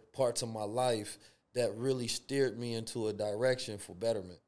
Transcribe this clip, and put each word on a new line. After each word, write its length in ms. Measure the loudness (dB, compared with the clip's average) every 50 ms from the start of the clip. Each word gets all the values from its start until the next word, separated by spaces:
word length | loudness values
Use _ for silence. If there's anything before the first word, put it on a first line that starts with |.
| -12 _ 0
parts 280 | 2 2 2 2 0
of 80 | -2 -4
my 140 | -2 -4 -2
life 560 | -2 0 2 2 4 2 2 0 -4 -10 -14 -16 -20 -20 _ _ _ 0
that 160 | 2 2 2 2 0
really 300 | 0 2 2 2 0 -2
steered 500 | -2 -4 -4 -2 2 2 2 2 2 -2
me 160 | -4 -4 -4
into 360 | -4 -4 -4 -4 -2 -2 -2
a 40 | -2
direction 640 | -2 -2 -2 0 2 4 2 2 2 0 -6 -8 -8
for 160 | -10 -12 -8
betterment. 460 | -4 0 0 0 0 -2 -8 -12 -18 _